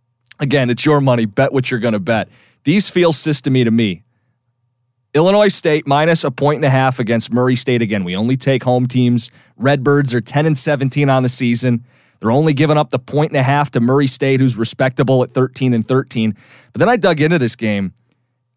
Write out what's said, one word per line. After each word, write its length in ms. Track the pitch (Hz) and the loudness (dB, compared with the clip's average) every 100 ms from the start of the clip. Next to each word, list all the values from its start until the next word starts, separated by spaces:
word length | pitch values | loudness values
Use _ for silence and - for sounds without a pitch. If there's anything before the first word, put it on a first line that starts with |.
| _ _ _ - | _ _ _ -8
again, 280 | 139 139 123 | -2 0 0
it's 160 | 117 | 0
your 160 | 151 147 | 2 2
money. 240 | 135 120 | 2 2
Bet 300 | 110 120 - | 0 0 0
what 160 | 135 127 | 0 -2
you're 100 | 120 | -2
gonna 180 | 117 107 | -2 -2
bet. 280 | 92 110 92 _ _ _ | -2 -2 -4 _ _ _
These 260 | 143 202 - | 0 0 0
feel 220 | 180 170 | 2 2
systemy 500 | - 156 143 143 131 | 0 -2 -4 0 0
to 60 | 113 | 2
me. 320 | 113 107 85 _ _ _ _ _ _ _ _ _ _ _ | 2 0 -4 _ _ _ _ _ _ _ _ _ _ _
Illinois 340 | 147 180 208 208 | 0 2 4 2
State 380 | - 165 151 143 | 0 0 -2 0
minus 360 | 139 160 165 | 0 2 0
a 80 | 143 | -2
point 260 | - 143 143 | -2 -2 0
and 100 | 143 | 0
a 40 | |
half 280 | 131 135 127 | 2 0 -2
against 340 | 110 117 - | -2 -2 -2
Murray 240 | 120 127 123 | -2 0 0
State. 240 | - 120 | 0 -2
Again, 240 | 107 104 | 0 -4
we 100 | 90 | -4
only 220 | 92 117 131 | -2 -2 -2
take 260 | 135 127 | 0 0
home 240 | 127 127 127 | 0 0 0
teams. 440 | 127 123 120 - _ _ - | 0 2 0 -4 _ _ -4
Redbirds 560 | 131 143 143 143 139 | -2 0 2 0 0
are 80 | 120 | -2
ten 240 | - 143 | -2 -2
and 140 | 160 147 | 0 0
seventeen 500 | 156 139 135 147 139 | -2 -2 -2 0 0
on 140 | 131 | 2
the 80 | 127 | 0
season. 560 | - 120 117 127 117 - _ _ _ | -2 -2 0 0 -2 -4 _ _ _
They're 120 | 107 | -2
only 200 | 131 160 | 0 2
giving 240 | 139 151 151 | 2 2 2
up 140 | 147 | 0
the 80 | 127 | -4
point 320 | - 143 160 | -4 -2 0
and 60 | 147 | 0
a 60 | |
half 260 | 127 143 139 | 0 0 0
to 100 | 127 | 0
Murray 280 | 117 139 135 | 2 2 0
State, 320 | - 135 131 | 0 0 2
who's 160 | 131 107 | 2 0
respectable 680 | 113 - 131 127 127 131 | -4 -2 -2 0 0 2
at 80 | 123 | 0
thirteen 400 | 131 127 - 131 | -2 -2 -2 -2
and 140 | 117 107 | 0 0
thirteen. 480 | 131 - 117 110 104 - - _ | -2 -2 -2 -2 -4 -12 -20 _
But 80 | 113 | 0
then 80 | 190 | 2
I 80 | 247 | 2
dug 240 | 185 156 | 2 2
into 180 | 156 170 | 0 0
this 160 | 117 | -2
game. 380 | - 110 101 92 - _ _ _ _ _ | -4 -4 -2 -4 -8 _ _ _ _ _